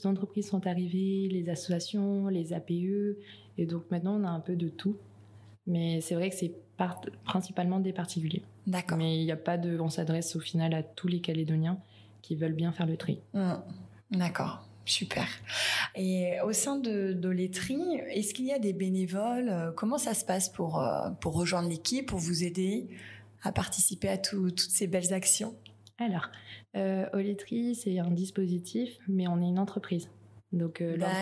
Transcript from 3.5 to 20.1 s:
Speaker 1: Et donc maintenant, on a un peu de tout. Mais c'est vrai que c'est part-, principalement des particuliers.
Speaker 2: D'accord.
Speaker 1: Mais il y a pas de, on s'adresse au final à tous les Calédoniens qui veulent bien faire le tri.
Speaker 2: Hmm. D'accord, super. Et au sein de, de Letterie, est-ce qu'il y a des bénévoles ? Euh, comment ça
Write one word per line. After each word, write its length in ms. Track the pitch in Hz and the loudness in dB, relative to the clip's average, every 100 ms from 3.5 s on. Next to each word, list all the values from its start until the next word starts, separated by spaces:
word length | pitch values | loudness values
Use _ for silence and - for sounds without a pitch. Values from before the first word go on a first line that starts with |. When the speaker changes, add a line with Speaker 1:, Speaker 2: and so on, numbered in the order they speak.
| - | -4
Speaker 1:
Et 80 | 170 | -2
donc 240 | 170 - | -2 -2
maintenant, 300 | 175 180 208 | -2 0 2
on 40 | |
a 60 | 190 | 2
un 100 | 170 | -2
peu 140 | 160 | -2
de 140 | 175 170 | 0 0
tout. 300 | - 190 208 - - - - - - - | 0 -2 -2 -6 -20 -20 -20 -20 -12 -2
Mais 340 | 170 165 165 | 0 2 0
c'est 140 | 160 | 0
vrai 160 | 170 190 | 0 0
que 60 | 185 | 0
c'est 180 | 170 - - - | -4 -4 -12 -2
part-, 240 | 180 175 - - | -2 -2 -10 -12
principalement 560 | - 185 180 - 180 190 | -2 -2 0 0 2 2
des 120 | 185 | 2
particuliers. 500 | 185 175 170 160 185 - - - | 0 -2 -2 -2 -2 -6 -8 -2
Speaker 2:
D'accord. 300 | 180 175 165 | -2 0 2
Speaker 1:
Mais 200 | 160 160 | 2 2
il 60 | |
y 80 | 160 | 2
a 40 | 156 | 0
pas 220 | 165 175 | 0 0
de, 220 | 175 165 | 2 0
on 80 | 160 | 0
s'adresse 480 | 160 160 165 165 165 | 0 0 0 0 -4
au 40 | |
final 340 | - 165 165 | 0 2 2
à 100 | 160 | 2
tous 240 | 156 - 180 | -2 -2 0
les 120 | 175 | 0
Calédoniens 580 | 175 160 156 160 160 185 - - - - | 0 0 2 2 2 0 -6 -20 -20 -16
qui 160 | - 156 | -6 -2
veulent 180 | 160 | 0
bien 160 | 160 170 | 2 0
faire 160 | 165 165 | 2 0
le 100 | 160 | 0
tri. 240 | - - - | -2 -4 -2
Speaker 2:
Hmm. 220 | 202 185 - - - - - - | 0 0 0 -4 -14 -16 -18 -4
D'accord, 580 | 185 175 - - - - - | 0 0 0 -2 -4 -12 -12
super. 440 | - - 202 - - - - - - - - | 0 0 0 0 -2 -4 -6 -2 0 2 0
Et 400 | - 190 185 180 - | 0 0 2 2 2
au 80 | 208 | 2
sein 260 | 220 285 277 | 2 2 0
de, 340 | 240 208 196 | 0 0 0
de 160 | 185 180 | 0 0
Letterie, 680 | 180 185 185 185 269 359 302 - | 0 0 -2 -2 0 0 0 -2
est-ce 240 | 196 214 | -2 -2
qu'il 120 | - 262 | 0 0
y 60 | |
a 60 | 277 | 0
des 140 | 208 | 0
bénévoles ? 760 | 175 190 190 185 190 226 247 247 | 0 2 2 2 0 0 0 0
Euh, 220 | 180 165 | 0 -2
comment 280 | 165 220 285 | -2 0 0
ça 160 | - | 2